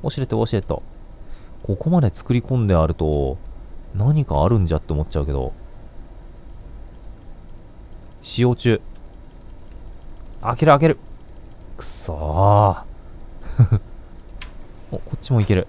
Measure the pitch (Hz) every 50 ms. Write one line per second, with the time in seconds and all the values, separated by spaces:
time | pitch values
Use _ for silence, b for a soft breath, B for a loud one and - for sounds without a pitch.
0 | - 143 - - 131 - - 110 113 113 - 107 - - - - - - - -
1 | - - - - B B B B B B B B - - 101 - - 160 175 175
2 | 143 101 - - - - 123 123 - - 131 127 110 101 92 82 80 78 85 -
3 | 82 78 76 73 71 65 67 - - - - - - - - - - - - 95
4 | 104 127 151 156 143 - 76 71 78 92 120 110 92 80 80 76 - - 80 76
5 | 78 - - 78 71 69 71 67 64 64 - - - - - - - - - -
6 | - - - - - - - - - - - - - - - - - - - -
7 | - - - - - - - - - - - - - - - - - - - -
8 | - - - - - - - - 120 123 120 - - 123 110 - - - - -
9 | - - - - - - - - - - - - - - - - - - - -
10 | - - - - - - - - - 113 120 - 156 156 143 143 156 160 147 -
11 | - - - - - - - - - - - - - - - - - - - -
12 | - - 80 73 78 76 76 87 98 101 104 101 104 98 92 - - - - -
13 | - - - - - - - - - - - - 120 90 - 101 - - - -
14 | - - - - - - - - - - - - - - - - - - - -
15 | - - - - - - 131 117 104 - 101 92 90